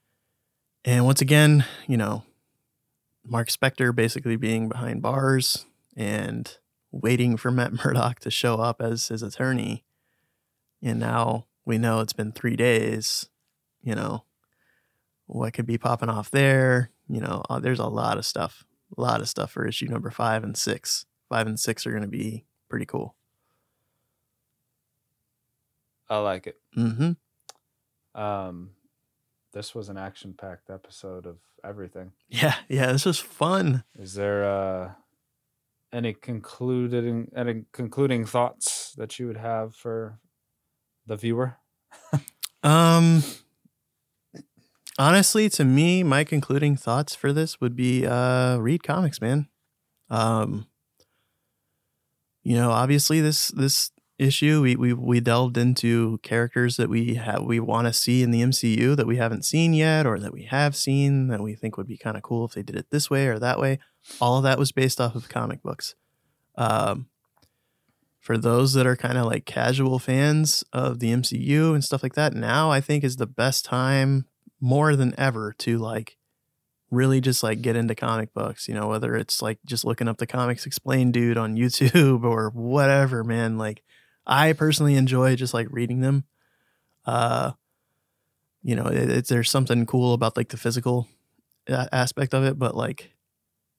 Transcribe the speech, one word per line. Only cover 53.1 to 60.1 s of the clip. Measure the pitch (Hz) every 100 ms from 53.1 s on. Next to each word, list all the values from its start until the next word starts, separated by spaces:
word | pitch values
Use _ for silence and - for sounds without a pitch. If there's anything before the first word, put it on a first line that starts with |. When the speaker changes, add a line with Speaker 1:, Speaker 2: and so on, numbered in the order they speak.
| 160
Speaker 1:
this, | 151 151 -
this | - 135 - - - _ -
issue, | 135 - 147 156
we, | 127 127
we, | 123
we | 123 123 120
delved | 117 117 127 117
into | 123 123 117 117 113 110
characters | - 117 120 123 120 120
that | 117
we | 113 120 117
ha-, | 113 101
we | 117 117
wanna | 113 110 120
see | - - 123
in | 120
the | 117
M | 123
C | 131 120 110
U | 123 143
that | 113
we | 123
haven't | 113 107 -
seen | 156 165
yet, | 160 156 156
or | 135